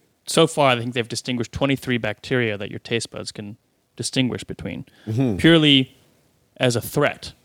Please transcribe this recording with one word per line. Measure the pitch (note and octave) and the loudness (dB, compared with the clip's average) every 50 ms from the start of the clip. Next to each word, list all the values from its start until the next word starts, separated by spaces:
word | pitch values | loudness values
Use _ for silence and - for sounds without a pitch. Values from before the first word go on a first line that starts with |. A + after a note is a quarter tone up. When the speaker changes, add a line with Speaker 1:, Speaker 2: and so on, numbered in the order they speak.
| _ _ _ _ _ | _ _ _ _ _
Speaker 1:
so | - - - E3 D#3 | -2 2 4 4 4
far | - - D3 C3+ B2+ | 4 2 4 4 4
I | A#2+ | 2
think | A2+ B2 A#2+ | 0 -4 -4
they've | B2+ A2+ A2+ | -4 -4 -4
distinguished | - - - - B2+ A#2+ A#2 - - | -6 -8 -6 -4 -4 -4 -4 -4 -4
twenty-three | - C#3 C#3 C#3 B2+ - C#3 B2 A#2 | -2 0 0 0 -2 -2 -2 -2 -2
bacteria | G#2+ G#2+ G#2 _ - - C3+ B2+ A#2+ A2 G#2 G2 | -2 -4 -6 _ -6 -2 -2 0 0 0 -2 -6
that | G2+ G2 | -8 -10
your | - A2+ | -12 -12
taste | - - A#2+ A#2 - - - | -8 -4 -4 -4 -4 -4 -10
buds | - G2 - | -12 -12 -12
can | - - G#2+ G2+ G#2+ - _ _ _ _ _ _ _ | -12 -12 -12 -12 -14 -16 _ _ _ _ _ _ _
distinguish | - A#2 - - C#3 C3 B2 G#2+ - - | -10 -8 -4 0 0 0 0 0 -4 -8
between, | - - - - - - - - _ _ _ - | -10 -12 -10 -10 -10 -10 -10 -12 _ _ _ -8
Speaker 2:
Mm-hmm. | G#2 A2 A#2 C#3 B2+ G#2 | -6 -2 0 0 0 0
Speaker 1:
purely | E2+ - D#3 E3+ E3 D#3 D3+ C#3 C3+ C3 - _ _ _ _ _ _ _ _ _ _ _ _ _ | 4 6 6 6 8 6 6 4 4 4 0 _ _ _ _ _ _ _ _ _ _ _ _ _
as | - C3+ B2+ A#2 | 0 0 0 0
a | A#2 | 0
threat, | - - - D#3 D3 B2+ - - - - - _ _ | -4 -4 -2 0 0 0 -2 -4 -14 -18 -18 _ _